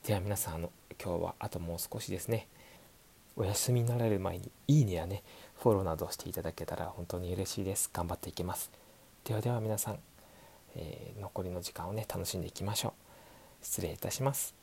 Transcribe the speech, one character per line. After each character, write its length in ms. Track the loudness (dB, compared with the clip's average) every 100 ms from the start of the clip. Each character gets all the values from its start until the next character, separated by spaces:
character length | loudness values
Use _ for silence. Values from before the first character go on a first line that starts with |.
で 100 | 2
は 60 | 0
皆 160 | 2 0
さ 160 | 0
ん、 40 | -2
あ 20 |
の、 140 | -4 -8 -18 -8
今 180 | -2 0
日 40 |
は 120 | 0 -2
あ 120 | -4
と 100 | -4
も 160 | -4 -4
う 20 |
少 200 | -4 -6
し 120 | -4
で 80 | -4
す 80 | 0
ね。 200 | -2 -2 -20 -20 -20 -20 -20 -20 -20 -14 0
お 60 | 2
休 260 | 2 4
み 100 | 6
に 60 | 6
な 120 | 4
ら 60 | 6
れ 80 |
る 60 | 4
前 200 | 2 -2
に、 120 | -8 -8 6
い 140 | 8
い 40 | 8
ね 80 |
や 120 | 2 0
ね、 160 | -4 -8 -18 -18 2
フ 120 | 6
ォ 40 | 6
ロ 40 |
ー 20 |
な 120 | 4 0
ど 140 | -2
し 80 | -4
て 100 | -6
い 60 |
た 80 | -4
だ 100 | -4
け 120 | -4 -6
た 100 | -4
ら 120 | -6
本 180 | -6 -6
当 140 | -4
に 120 | -2
嬉 200 | -2 -2
し 100 | -2
い 20 |
で 120 | -2 0
す。 120 | -2
頑 140 | 0 -2
張 80 | -2
っ 20 |
て 120 | -6
い 40 |
き 100 | -4
ま 120 | -4 -2
す。 160 | -6 -12 -20 -20 -20 -14 -2
で 100 | 0
は 60 |
で 100 | 2
は 100 | 0
皆 160 | 0 0
さ 140 | -2
ん、 80 | -4 -10 -20 -20 -20 -20 -20 -14 -10
え 380 | -8 -8 -10 -8
ー、 60 |
残 220 | -6 -4
り 80 | -2
の 100 | -4
時 100 | -6
間 160 | -8 -4
を 60 |
ね、 140 | -4 -2
楽 160 | -4 -2
し 100 | -2
ん 60 |
で 60 | -4
い 40 |
き 120 | -4
ま 120 | -2 0
し 80 | -2
ょ 20 |
う。 40 | -4 -20 -20 -20 -20 -20 -14
失 200 | -6 -2
礼 120 | -2
い 40 | -2
た 120 | -4
し 140 | 0
ま 100 | 0
す。 220 | 0 -4 -8